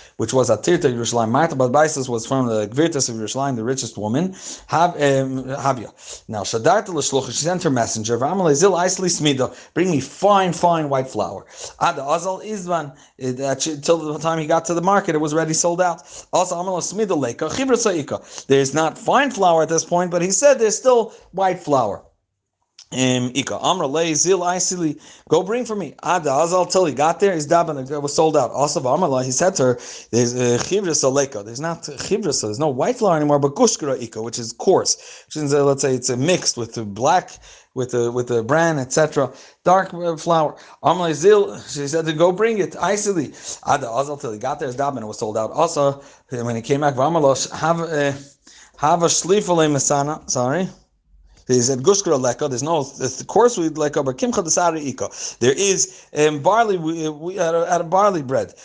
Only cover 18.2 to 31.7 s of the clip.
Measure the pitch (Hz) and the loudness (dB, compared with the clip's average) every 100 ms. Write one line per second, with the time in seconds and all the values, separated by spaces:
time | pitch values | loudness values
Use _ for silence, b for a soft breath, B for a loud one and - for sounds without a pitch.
18.2 | B B - 135 135 151 160 143 - 226 | B B 2 4 4 2 0 -2 2 2
19.2 | 277 196 185 165 156 160 - 175 180 175 | 2 2 4 4 4 0 0 0 0 0
20.2 | 185 196 285 247 214 202 254 240 - B | 0 4 4 4 2 2 4 4 2 B
21.2 | B 185 190 180 151 135 107 - - _ | B -2 -2 -2 0 2 2 -4 -12 _
22.2 | _ _ _ _ _ - - 127 127 127 | _ _ _ _ _ -20 -10 0 0 2
23.2 | 123 135 - 101 139 185 139 156 170 147 | -2 -4 -4 -2 -2 0 0 -2 0 0
24.2 | 170 190 175 185 180 180 156 143 B B | 0 0 0 -2 -4 -2 -4 -4 B B
25.2 | - 160 185 240 240 208 151 - 151 180 | 0 0 0 -4 -4 -8 -8 -8 -2 -2
26.2 | 147 135 165 180 175 190 170 123 156 170 | 0 0 2 2 2 2 2 2 0 2
27.2 | 202 165 143 170 165 139 131 147 143 175 | 0 0 2 2 2 -4 -6 -6 -2 2
28.2 | 160 147 117 127 147 131 123 151 175 127 | 4 4 2 0 0 0 0 2 2 0
29.2 | 127 120 180 190 127 123 B B B 117 | -2 0 0 2 2 0 B B B 0
30.2 | 120 123 123 120 - 196 185 147 135 139 | 2 2 2 2 0 -2 0 0 2 2
31.2 | 139 104 104 120 165 | -2 -6 -12 -8 -8